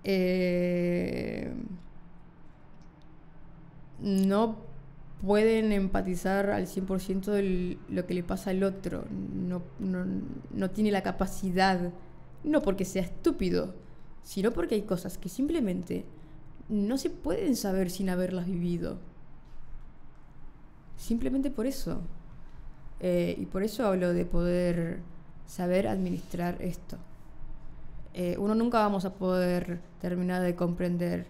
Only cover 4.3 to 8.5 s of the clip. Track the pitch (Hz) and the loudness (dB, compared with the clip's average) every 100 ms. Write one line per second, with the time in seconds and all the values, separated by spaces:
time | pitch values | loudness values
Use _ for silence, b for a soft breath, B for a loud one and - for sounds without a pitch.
4.3 | 202 226 220 - - - - - - 190 | 6 4 0 -10 -14 -14 -16 -14 -6 4
5.3 | 208 220 220 220 202 190 196 190 180 185 | 6 8 6 6 4 4 2 2 0 2
6.3 | 196 202 208 185 - 190 190 190 190 190 | 4 4 2 0 -2 0 0 0 -2 2
7.3 | 202 196 180 180 175 - - 180 180 175 | 2 4 2 0 -4 -4 -2 0 -2 0
8.3 | 190 202 | -2 0